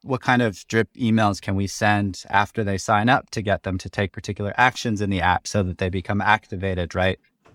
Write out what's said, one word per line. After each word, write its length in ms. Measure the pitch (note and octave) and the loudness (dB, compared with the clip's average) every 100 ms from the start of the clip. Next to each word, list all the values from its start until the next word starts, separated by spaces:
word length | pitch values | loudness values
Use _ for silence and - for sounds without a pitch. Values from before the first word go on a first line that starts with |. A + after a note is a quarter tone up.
what 180 | - B2+ | -8 -4
kind 200 | - B2 | 2 2
of 240 | A#2 F#2+ - | 2 -2 -2
drip 200 | A2+ A2 | 0 0
emails 460 | - A#2 A2+ G#2 G2 | -2 0 2 2 0
can 160 | - G2 | -4 -4
we 100 | G2 | -4
send 560 | - G#2+ G#2 G2+ F#2 - | 0 2 2 0 -6 -2
after 320 | G2 G#2 - | 0 0 -2
they 160 | G2+ F#2+ | -4 -4
sign 300 | - G#2 A#2 | 0 2 4
up 220 | C3+ - | 2 0
to 120 | - | -6
get 220 | G2+ F#2 | -2 -2
them 140 | F#2+ F#2 | -2 -6
to 120 | F#2+ | -6
take 220 | - G2+ | -4 -4
particular 420 | - - G2+ G2+ - | -4 -10 -6 -4 2
actions 440 | B2+ - B2 G#2 | 2 2 -4 -2
in 100 | G2+ | -2
the 100 | F#2+ | 0
app 280 | F2 F2+ - | 2 0 0
so 160 | G#2+ | -2
that 140 | F2+ E2+ | -2 -2
they 100 | F#2 | -2
become 320 | F#2 - G2+ | -2 -4 -2
activated, 760 | G2 G#2+ - F#2 F#2+ F2+ E2+ | 2 0 0 -6 -4 -4 -4
right? 240 | F#2 F#2 - _ _ _ | 0 0 -2 _ _ _